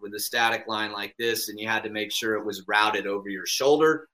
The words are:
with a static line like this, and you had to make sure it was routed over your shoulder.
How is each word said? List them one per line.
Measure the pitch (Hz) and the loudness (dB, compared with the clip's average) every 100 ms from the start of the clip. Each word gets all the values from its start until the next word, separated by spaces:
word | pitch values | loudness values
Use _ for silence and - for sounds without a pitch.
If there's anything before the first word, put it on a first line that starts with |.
with | 104 | -12
a | 104 | -8
static | - 120 117 113 110 | -4 2 2 2 -2
line | 110 107 | -4 -4
like | 104 101 - | -4 -8 -4
this, | 117 110 - | -2 -2 -4
and | 104 | -6
you | 110 | -2
had | 110 | -2
to | 107 | -2
make | 107 104 | -4 -4
sure | - 110 | -2 -2
it | 107 | -2
was | 104 95 92 | -2 -6 0
routed | 104 107 104 98 | 2 4 2 0
over | 101 101 | -4 -4
your | 95 87 | -8 -4
shoulder. | - 135 151 156 156 - | 2 4 6 6 4 -4